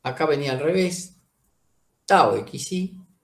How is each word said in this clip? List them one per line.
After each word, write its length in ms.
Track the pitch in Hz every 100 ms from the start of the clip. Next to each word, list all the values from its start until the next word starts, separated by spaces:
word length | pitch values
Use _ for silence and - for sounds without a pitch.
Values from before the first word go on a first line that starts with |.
Acá 240 | 127 - 156
venía 240 | 143 143
al 80 | 131
revés, 580 | 151 185 180 - - _ _ _ _ _ _ _ _ _ -
tau 300 | 190 117 98
X 360 | - - -
Y 300 | 185 185 - - _